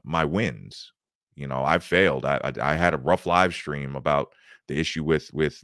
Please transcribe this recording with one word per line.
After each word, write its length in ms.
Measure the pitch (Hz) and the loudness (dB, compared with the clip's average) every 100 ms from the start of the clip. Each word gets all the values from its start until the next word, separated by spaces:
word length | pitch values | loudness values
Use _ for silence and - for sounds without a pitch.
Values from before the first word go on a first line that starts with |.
my 200 | - 82 | -4 0
wins. 680 | 76 90 107 53 50 - - _ _ _ _ | 0 0 -2 -6 -14 -20 -20 _ _ _ _
You 120 | - 69 | -12 -6
know, 180 | 65 | -2
I 140 | 67 85 | 2 0
failed. 460 | - 87 95 67 | 2 4 4 2
I, 160 | 64 69 | 0 -2
I, 80 | - 65 65 | -2 -4 -2
I 20 | |
had 200 | 78 87 | 2 2
a 40 | 78 | 2
rough 280 | 65 90 87 | 2 0 2
live 260 | 87 92 | 4 4
stream 420 | 85 - 71 69 69 | 0 -8 -8 -6 -4
about 360 | 71 71 - _ - - - | 0 0 0 _ -20 -18 -6
the 100 | 69 | -4
issue 240 | 82 80 | -4 -2
with, 280 | 76 78 - | 0 0 0
with 260 | 71 76 - | -2 -2 -2